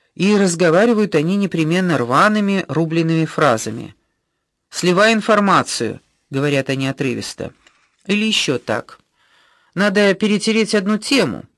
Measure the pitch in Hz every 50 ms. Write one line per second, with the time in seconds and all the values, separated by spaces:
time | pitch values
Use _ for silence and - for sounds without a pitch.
0 | _ _ _ - 175 202 214 196 196 185 170 165 180 165 156 185 220 247 233 208
1 | 208 190 - 151 147 170 196 202 196 180 - 165 160 156 170 185 185 175 156 127
2 | 120 117 127 147 190 214 214 214 202 196 196 190 - - - 156 165 156 160 165
3 | 165 165 165 160 160 156 - - 156 139 113 110 - 110 110 113 107 107 - _
4 | _ _ _ _ _ _ _ _ _ _ _ _ _ _ - - 170 180 175 185
5 | 208 226 226 214 - - 214 208 202 196 175 143 123 - - - 120 110 - -
6 | _ _ _ _ _ - 135 135 143 147 143 135 135 - 135 135 135 135 131 -
7 | 139 127 117 113 - - - - - - - _ _ _ _ _ _ _ _ _
8 | - - 202 208 220 220 214 - - - 131 120 - - 107 117 - - - _
9 | _ _ _ _ _ _ _ _ _ _ _ _ _ _ - 175 202 208 190 208
10 | 202 196 185 - 214 202 214 202 - 226 214 226 214 214 220 208 185 202 214 214
11 | - - 277 254 185 127 87 55 - _ _